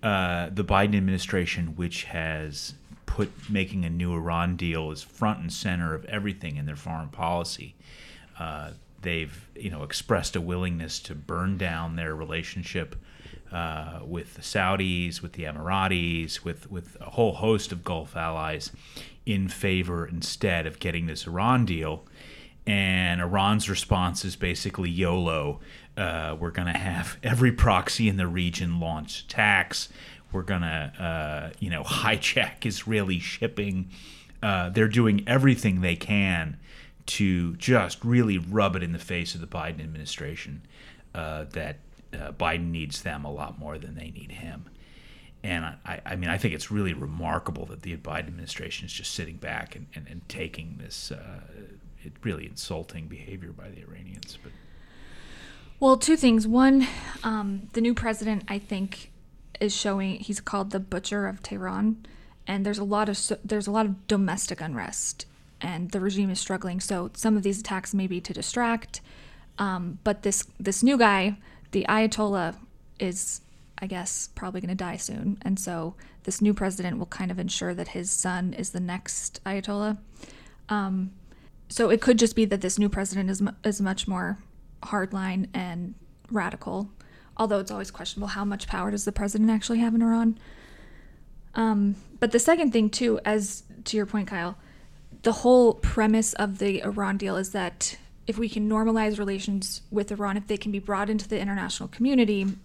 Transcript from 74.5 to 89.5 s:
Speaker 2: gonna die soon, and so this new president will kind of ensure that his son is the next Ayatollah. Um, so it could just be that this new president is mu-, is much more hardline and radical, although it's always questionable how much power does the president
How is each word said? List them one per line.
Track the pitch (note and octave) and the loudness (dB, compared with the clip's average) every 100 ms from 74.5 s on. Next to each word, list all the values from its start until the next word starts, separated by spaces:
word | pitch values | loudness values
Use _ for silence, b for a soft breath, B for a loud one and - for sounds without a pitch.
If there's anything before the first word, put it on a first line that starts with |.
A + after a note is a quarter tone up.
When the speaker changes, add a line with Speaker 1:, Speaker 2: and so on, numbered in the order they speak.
| F#3 | -6
Speaker 2:
gonna | F3+ | -4
die | F#3+ F3+ E3+ | -4 -4 -4
soon, | - - - G3+ | -6 -4 -2 -2
and | - F#3+ | 0 0
so | - E3+ D#3+ - b b | 0 -4 -4 -8 b b
this | - F#3+ | -6 2
new | G#3 | 4
president | G#3 G3 F#3+ F3+ E3+ | 4 2 0 -4 -4
will | F3 | -6
kind | - F#3 | -4 -4
of | F3+ | -2
ensure | F3+ - F3 | -4 -2 -4
that | F3 F3 | -4 -6
his | F3+ F3+ | -6 -4
son | - F#3 F3+ F3+ | -2 0 0 -2
is | - F#3 | -2 -6
the | F3+ | -4
next | F3+ F3+ - - - - | -4 -4 -6 -6 -6 -8
Ayatollah. | - G3 F#3+ G3+ G#3 G#3+ - B B B B B - | -4 -4 -2 -2 0 -2 -6 B B B B B -4
Um, | G#3+ G3 F#3+ F#3+ - b b b - - | -2 0 0 -2 -6 b b b -20 -12
so | - A3+ | 2 6
it | A3 | 6
could | - A#3 | 8 8
just | A3+ A3+ | 8 6
be | A3 | 2
that | G3 | 2
this | F#3 F#3 | 0 2
new | G#3 | 2
president | G3+ G3 F#3+ F#3+ | 2 -2 0 0
is | F#3+ | 0
mu-, | G3+ - | -2 0
is | G#3+ G#3 | -2 0
much | G3 F#3+ - | -2 -2 -2
more | F#3 F3+ G3 - - - - | -2 -2 -4 -8 -20 -20 -18
hardline | - G#3 F#3+ G3 F#3+ F#3 F#3+ | -4 -2 -2 -2 -2 -2 -2
and | - F3+ E3+ F3+ A3 - - - | -4 -4 -6 -8 -10 -18 -20 -4
radical, | A3 F#3 - - F#3 G3+ - b b b - | -2 -2 -4 -6 -4 -6 -10 b b b -2
although | A3 G3+ | 2 2
it's | F#3+ | 0
always | G#3 G3 | -6 -8
questionable | - F3 - G3+ | -10 -10 -6 -6
how | G3 | -4
much | G3+ G3+ - | -2 -4 -4
power | F#3+ F#3 | -2 -2
does | G#3 G3+ | -2 -2
the | |
president | G3+ G3+ G#3 A3 | 0 0 4 6